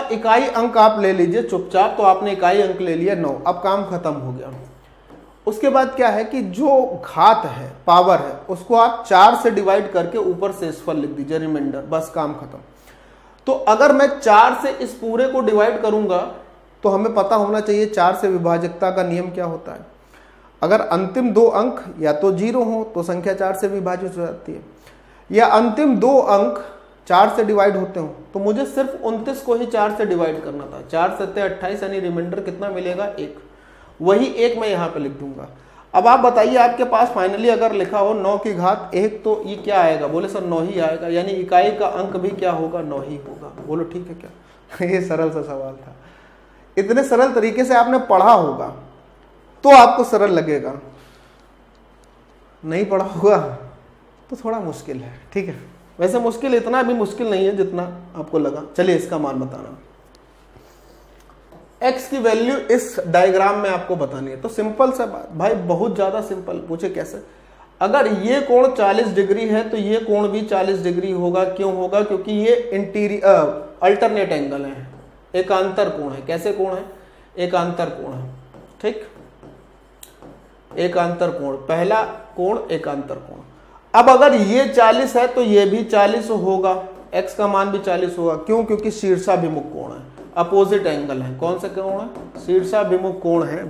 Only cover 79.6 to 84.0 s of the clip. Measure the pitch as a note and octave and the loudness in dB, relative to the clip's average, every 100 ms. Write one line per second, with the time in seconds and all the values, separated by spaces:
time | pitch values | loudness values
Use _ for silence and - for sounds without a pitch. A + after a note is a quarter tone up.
79.6 | - _ _ _ - - - - _ _ | -20 _ _ _ -20 -20 -20 -20 _ _
80.6 | - - F3 E3+ F3 E3+ E3+ - C#3 C3+ | -12 -4 -2 0 -2 -2 -4 -4 -6 -8
81.6 | C3+ E3 F#3 A3 A3 - - - F#3 A3+ | -4 -2 0 0 -2 -8 -14 -6 -4 -4
82.6 | - D#3+ D3 C#3 - - - - - - | -4 -6 -6 -8 -10 -14 -16 -20 -20 -20
83.6 | - - _ G#3+ | -20 -20 _ 6